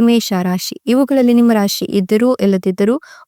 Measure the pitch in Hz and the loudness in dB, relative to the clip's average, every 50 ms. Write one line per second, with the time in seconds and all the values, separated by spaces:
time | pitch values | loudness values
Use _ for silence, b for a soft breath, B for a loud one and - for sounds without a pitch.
0 | 233 233 233 233 - - 196 180 185 180 180 185 - - - - _ 208 240 262 | 2 2 2 0 0 -2 -4 -4 -2 -2 -4 -4 -6 -8 -12 -8 _ -2 0 0
1 | 277 254 285 269 247 240 240 240 240 233 226 214 202 202 - - 190 - - 202 | 0 0 0 2 2 2 4 4 4 4 2 2 0 -2 -2 -6 -6 -4 -2 -2
2 | 185 - 214 214 240 254 254 - 196 196 196 185 - 190 185 - 202 208 254 311 | 0 0 0 0 2 0 0 0 0 0 0 0 -2 -2 -2 -2 0 0 -2 -2
3 | B B B B B | B B B B B